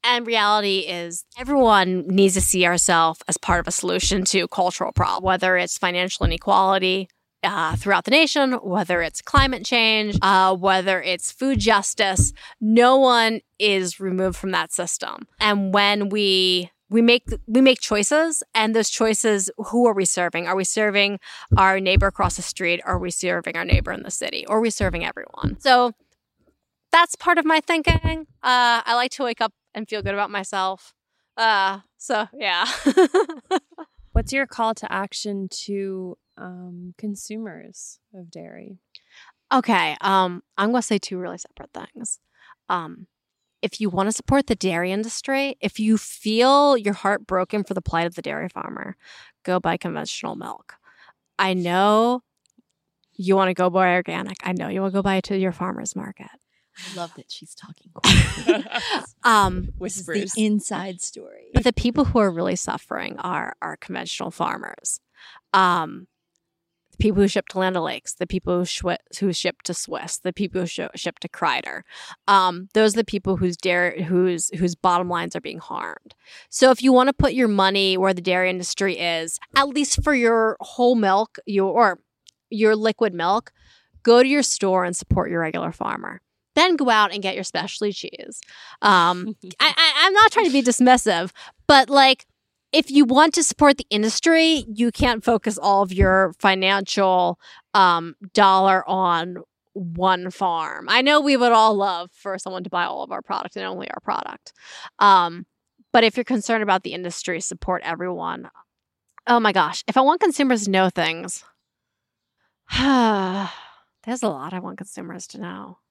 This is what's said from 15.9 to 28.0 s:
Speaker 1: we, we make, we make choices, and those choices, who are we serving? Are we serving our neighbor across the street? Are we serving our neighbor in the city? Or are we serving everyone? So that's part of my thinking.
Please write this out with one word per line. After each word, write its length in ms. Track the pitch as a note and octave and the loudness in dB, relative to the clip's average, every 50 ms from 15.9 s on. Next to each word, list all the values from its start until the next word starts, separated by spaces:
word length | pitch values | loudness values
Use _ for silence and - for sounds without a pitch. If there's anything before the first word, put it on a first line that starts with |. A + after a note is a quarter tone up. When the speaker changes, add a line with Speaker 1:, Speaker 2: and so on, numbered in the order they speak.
| G#3 G#3 G3+ G3 | 2 0 -2 -2
Speaker 1:
we, 640 | F#3+ G#3+ G#3 G3 F#3+ F#3 F#3 F#3 F3+ F3+ F3+ E3+ _ _ _ _ | -2 -2 0 2 2 2 2 2 0 0 -2 -6 _ _ _ _
we 120 | G3+ A3+ | 0 2
make, 260 | A#3 A#3+ A#3+ B3 _ - - - - - | 4 4 4 2 _ -4 -10 -10 -8 0
we 140 | G#3+ B3 | 2 4
make 180 | C4 C4+ C4 - | 6 6 4 2
choices, 640 | - - A3 G#3 G#3 - D4 D4+ D#4+ E4 D#4 - - _ _ | 0 -4 -2 -2 0 0 0 0 0 0 -2 -6 -8 _ _
and 220 | A3+ A3 G#3+ A3 | -2 0 0 0
those 140 | A3+ G#3+ - | 0 0 -2
choices, 600 | - - A3 A3 A3 - - A3 G#3+ G3+ F#3+ G3+ - - | -2 0 0 0 0 0 0 0 0 0 -2 -6 -8 -10
who 280 | G#3+ - - A#3+ B3 | -12 -4 0 2 2
are 80 | A#3+ G#3+ | 4 2
we 120 | G3 F#3+ | 2 0
serving? 420 | E3+ - F#3 F3+ E3+ - E3+ F3 E3+ | 0 0 -2 -2 -2 -4 -4 -4 -2
Are 80 | F#3+ | -2
we 80 | F#3+ F#3+ | -2 -2
serving 560 | - - A3 G#3+ G#3+ G3 G3+ G3+ G3+ G3+ F#3+ _ - - - - - - - | -2 -2 0 0 0 2 2 0 0 -2 -6 _ -16 -18 -18 -4 0 2 4
our 220 | F#3+ F#3+ F#3+ F#3+ | 4 4 4 2
neighbor 280 | F#3+ F3+ F#3+ F#3+ - G3 | 2 2 2 4 2 2
across 280 | - - F#3+ F3+ - | 0 0 -2 -2 -2
the 60 | - | -6
street? 400 | F3 - - - F#3+ E3+ F3 F3 - | -10 -10 -8 -6 -2 -2 -2 -2 -2
Are 140 | - F#3 F3+ | -4 -4 -4
we 120 | F3+ F3+ | -4 -6
serving 440 | F3 - - F3+ F3 E3+ E3 F3 E3+ | -6 -4 -4 -2 -4 -4 -4 -6 -8
our 100 | E3+ F3 | -8 -2
neighbor 260 | F3+ F3+ F#3+ - - | 0 0 0 0 -2
in 120 | F#3 - - | -8 -8 -10
the 80 | - | -10
city? 340 | - - - - - - - - | -10 -8 -8 -8 -8 -10 -6 -2
Or 100 | G#3 A3 | -2 0
are 40 | |
we 80 | A3+ A3+ | 0 0
serving 360 | G3+ - G#3 F#3 F3 E3+ E3 | -2 -2 -4 -2 -2 -4 -6
everyone? 540 | E3+ - - - - - - - - - - | -8 -8 -10 -16 -18 -16 -8 -6 -6 -6 -2
So 340 | - C#4 B3+ B3 B3 A#3+ A3 _ _ _ _ _ _ _ _ _ _ _ _ _ _ _ _ _ _ _ | 2 4 4 6 4 2 -2 _ _ _ _ _ _ _ _ _ _ _ _ _ _ _ _ _ _ _
that's 240 | - E4 E4+ E4+ - | 4 4 4 4 0
part 220 | - - F4 F4 E4+ | -6 0 2 2 2
of 80 | D4+ | 2
my 140 | D#4 D#4+ D#4+ | 2 0 0
thinking. 680 | D4+ - E4+ E4 C#4+ - E4 E4 | 0 0 -2 -2 0 0 0 0